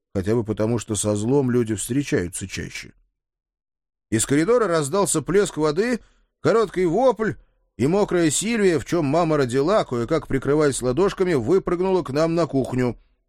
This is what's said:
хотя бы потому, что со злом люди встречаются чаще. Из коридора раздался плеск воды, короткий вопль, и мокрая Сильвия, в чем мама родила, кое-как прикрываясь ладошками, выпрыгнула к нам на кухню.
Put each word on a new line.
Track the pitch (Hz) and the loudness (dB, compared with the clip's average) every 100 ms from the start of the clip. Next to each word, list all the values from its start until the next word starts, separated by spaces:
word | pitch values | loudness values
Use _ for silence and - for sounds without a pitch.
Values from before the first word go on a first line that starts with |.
| _ | _
хотя | 101 92 | -6 -2
бы | 117 | -2
потому, | 110 104 107 117 | -2 -2 -2 -2
что | - 104 | -4 -4
со | 107 | -2
злом | 104 110 143 131 | -2 0 0 2
люди | 120 110 | 0 0
встречаются | 107 - 131 143 131 87 - 98 | -4 -4 -4 -2 -2 -2 -6 -10
чаще. | - - - - - _ _ _ _ _ _ _ _ _ _ _ | -10 -12 -14 -18 -20 _ _ _ _ _ _ _ _ _ _ _
Из | 110 - | -2 2
коридора | 139 160 247 208 | 2 4 2 2
раздался | 165 139 180 190 165 | 0 0 0 0 -2
плеск | 139 185 196 147 | 0 0 0 0
воды, | 156 151 233 240 - _ _ _ | -2 0 -2 -2 -6 _ _ _
короткий | 147 208 202 170 180 | 0 2 0 0 0
вопль, | 175 262 214 214 123 - _ _ - | 2 2 2 -4 -6 -14 _ _ -2
и | 127 | 0
мокрая | 190 196 185 165 | 2 2 2 2
Сильвия, | - 202 233 190 156 | 0 -2 2 2 2
в | |
чем | - 170 147 | 0 -2 0
мама | 156 165 151 | 2 2 2
родила, | 127 131 147 214 | 0 0 2 2
кое-как | 165 120 117 160 - | 0 -4 -2 -2 -2
прикрываясь | 135 131 147 147 131 | -4 0 2 2 0
ладошками, | 123 123 190 - 185 | -2 0 0 0 0
выпрыгнула | 151 110 185 - 175 185 185 | 0 2 0 0 -2 0 0
к | 151 | 0
нам | 139 165 | 0 0
на | 165 156 | 0 0
кухню. | 135 120 127 123 110 _ _ | 0 -2 -2 -2 -4 _ _